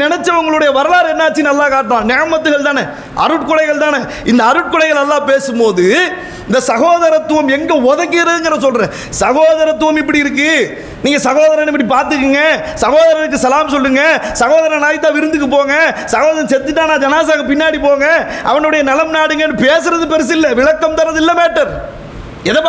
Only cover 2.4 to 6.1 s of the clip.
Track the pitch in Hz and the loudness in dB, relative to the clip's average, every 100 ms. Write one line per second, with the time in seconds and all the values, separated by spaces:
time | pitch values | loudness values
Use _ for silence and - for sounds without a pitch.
2.4 | 311 285 285 277 190 - - - 208 320 | 0 0 0 -2 -4 -10 -10 -4 -2 -2
3.4 | 262 311 311 294 302 285 226 - - 240 | 0 0 0 0 0 -2 -4 -8 0 2
4.4 | 226 294 339 330 320 294 277 294 277 269 | 4 2 0 0 0 0 0 0 0 0
5.4 | 277 233 226 180 180 277 359 | 0 0 0 2 2 2 0